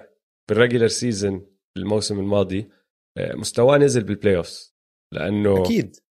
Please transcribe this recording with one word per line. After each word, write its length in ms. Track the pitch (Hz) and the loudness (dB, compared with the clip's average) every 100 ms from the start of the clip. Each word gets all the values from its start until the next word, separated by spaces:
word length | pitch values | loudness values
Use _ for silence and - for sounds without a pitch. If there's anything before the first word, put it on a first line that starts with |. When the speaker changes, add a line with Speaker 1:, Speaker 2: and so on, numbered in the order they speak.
| - _ _ _ - | -6 _ _ _ -2
Speaker 1:
بالريجولر 380 | 107 120 120 113 | 2 2 2 0
سيزون 600 | - 123 101 101 95 - _ _ 95 | 0 -4 -4 -4 -6 -10 _ _ -10
الموسم 420 | 95 107 101 101 | -4 -2 -2 -4
الماضي، 500 | 98 101 92 95 113 _ _ _ _ - | 0 0 0 -4 -8 _ _ _ _ -8
آه، 180 | 50 - | -8 -8
مستواه 420 | - - 123 143 | -6 2 4 6
نزل 260 | 143 123 | 4 2
بالبلاي 340 | 98 101 104 90 | -2 -2 0 0
أوفس 380 | 82 - - _ _ _ _ | -2 -12 -20 _ _ _ _
لأنه 480 | - 80 104 104 95 | -8 -4 0 2 2
Speaker 2:
أكيد. 340 | 92 117 101 - _ | 2 0 -4 -10 _